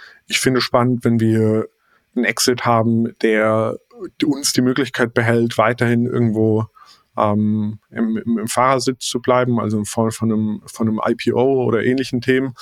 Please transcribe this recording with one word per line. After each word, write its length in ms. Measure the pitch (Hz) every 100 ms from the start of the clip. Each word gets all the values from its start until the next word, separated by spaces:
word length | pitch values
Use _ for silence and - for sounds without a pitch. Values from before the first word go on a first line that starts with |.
| - - -
ich 120 | -
finde 240 | 135 127
spannend, 420 | - 127 123 120
wenn 160 | 120 117
wir 480 | 113 110 110 110 - _ _ _ _ -
einen 80 |
Exit 400 | 113 113 - 123
haben, 540 | 123 117 113 113 117 -
der 540 | 113 107 110 110 110 - _ 240 185 -
uns 280 | 151 139 143
die 100 | -
Möglichkeit 520 | 127 131 127 - 120
behält, 440 | 123 117 117 117 -
weiterhin 480 | 110 120 117 117 120
irgendwo, 600 | 120 117 104 110 107 110 _ - - _ -
ähm, 640 | 107 104 107 107 104 107 _
im, 260 | 117 113 110
im, 220 | 117 113
im 80 | 113
Fahrersitz 600 | - 131 131 127 127 -
zu 140 | 123
bleiben, 380 | 131 123 127 117
also 200 | 107 107
in 60 |
Form 280 | 104 - 113
von 200 | - 113
einem, 300 | 107 107 107 -
von 220 | - 113
einem 120 | 110
I 100 | 113 117
P 160 | 120
O 320 | 117 131 135
oder 180 | 120 113
ähnlichen 380 | 117 131 127 127
Themen. 340 | 127 131 135 -